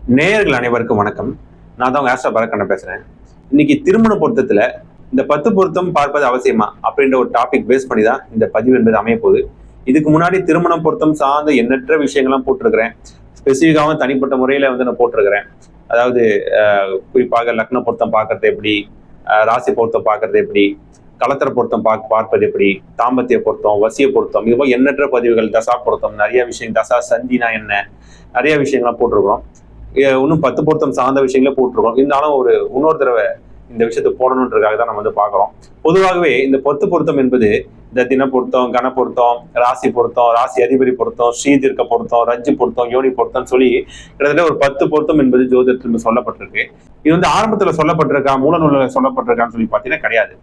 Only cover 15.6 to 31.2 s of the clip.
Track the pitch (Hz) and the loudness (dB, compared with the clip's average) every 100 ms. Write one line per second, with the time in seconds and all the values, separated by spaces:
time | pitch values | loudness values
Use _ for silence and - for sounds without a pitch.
15.6 | - - - 117 123 123 113 101 - 104 | -20 -20 -4 0 2 2 0 0 0 2
16.6 | 104 101 98 95 - 127 123 120 117 113 | 2 2 0 -6 -2 -2 0 0 0 -4
17.6 | 107 127 120 117 110 110 110 113 107 101 | -2 -4 -4 -4 -2 -2 -2 -2 -2 -2
18.6 | 107 104 101 - - - - 107 110 123 | -2 -2 -4 -20 -20 -16 -2 2 2 0
19.6 | 131 120 113 110 101 107 104 104 98 101 | 0 0 0 0 0 -2 2 0 2 0
20.6 | 101 98 - - - - 123 139 143 117 | 0 -2 -18 -20 -20 -4 -2 0 -2 -2
21.6 | 117 113 107 110 - 110 110 - 104 98 | -2 0 0 -2 0 -2 0 0 0 0
22.6 | 98 95 - - 120 127 123 110 110 107 | 0 -2 -10 -4 -2 0 0 0 0 -2
23.6 | 107 104 110 - 135 113 104 104 110 120 | -2 2 0 2 0 2 0 -2 0 0
24.6 | 139 120 139 135 139 127 120 113 110 110 | 2 2 0 0 0 0 2 0 0 -2
25.6 | 107 123 117 110 107 107 104 123 120 113 | 0 -2 -2 -4 -6 -2 0 0 -2 -6
26.6 | 113 110 110 123 - 120 123 123 117 110 | -4 -4 0 -2 0 -4 -2 -2 -2 -4
27.6 | 107 101 101 - - - - 123 139 147 | -4 -6 -6 -18 -20 -20 -6 -2 0 0
28.6 | 135 123 120 117 120 104 98 113 - - | 0 0 -2 0 0 2 0 -2 -6 -20
29.6 | - - - 135 139 131 143 156 135 117 | -20 -20 -6 0 2 2 2 2 0 0
30.6 | 151 156 147 135 131 135 | 0 0 0 0 0 2